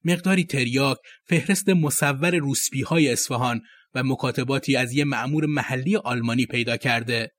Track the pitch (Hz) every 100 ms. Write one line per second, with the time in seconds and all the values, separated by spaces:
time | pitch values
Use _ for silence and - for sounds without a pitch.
0 | 165 175 190 190 170 139 123 127 139 131
1 | - - _ 165 - 196 - 185 147 -
2 | 147 135 170 170 139 127 - 135 117 165
3 | 143 117 - 123 123 117 - - _ 127
4 | 131 131 131 120 127 135 - 131 123 131
5 | 143 123 127 151 151 147 113 131 139 214
6 | - 123 117 120 123 123 120 117 135 117
7 | 113 117 113